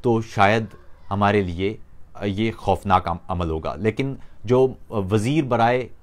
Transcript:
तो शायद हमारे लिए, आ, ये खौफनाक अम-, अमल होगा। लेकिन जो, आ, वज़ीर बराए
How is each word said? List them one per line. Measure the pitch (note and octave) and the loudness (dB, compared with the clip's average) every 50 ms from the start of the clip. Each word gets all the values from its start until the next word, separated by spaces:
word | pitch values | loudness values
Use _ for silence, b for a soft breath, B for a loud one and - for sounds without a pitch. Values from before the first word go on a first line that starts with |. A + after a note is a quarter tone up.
| - | 2
तो | B2+ A#2 A2+ A2+ | 2 2 2 0
शायद | - - - G2+ G2 G#2+ A#2 A2+ - - - - - - - - - | -4 0 4 4 4 4 2 0 -4 -10 -18 -20 -20 -20 -16 -8 -6
हमारे | G2 G2+ G2+ G2+ G2+ G#2 G2 | -2 2 2 4 4 2 0
लिए, | F2+ E2+ F2 F#2+ G2+ A2 - - - - - - - - | 0 -2 -2 -2 -4 -4 -6 -14 -18 -18 -18 -18 -18 -12
आ, | - G2 | -6 -4
ये | G#2 G2 F#2+ A2+ A2+ | -4 -2 0 -2 -2
खौफनाक | A2 - - - F#2+ - - G2 F#2+ F#2 F#2 E2+ | -2 -4 -2 -2 -2 0 2 2 2 2 2 0
अम-, | E2+ F2 - - | -8 -8 -6 -6
अमल | F#2+ F2 F2+ D#2+ | -4 -4 -2 -2
होगा। | D#2 D#2+ D#2 D2+ B1+ D2 | -4 -4 -6 -8 -8 -2
लेकिन | G2+ A2 A2 - C3+ C#3 C3+ - b b b b - | -2 -2 0 0 -4 -4 -4 -8 b b b b 0
जो, | G2+ B2 B2+ C3 C3 A2+ - - - - | 2 4 4 4 4 2 -6 -14 -6 -4
आ, | A2 | -4
वज़ीर | G2 F#2 G2+ A2 G2+ B2 D3 D#3+ D3+ | -2 2 0 2 2 2 0 0 0
बराए | B2 B2 A2+ A#2 A#2 B2 B2+ B2 A2 - - | 0 2 2 4 4 2 0 -2 -6 -12 -18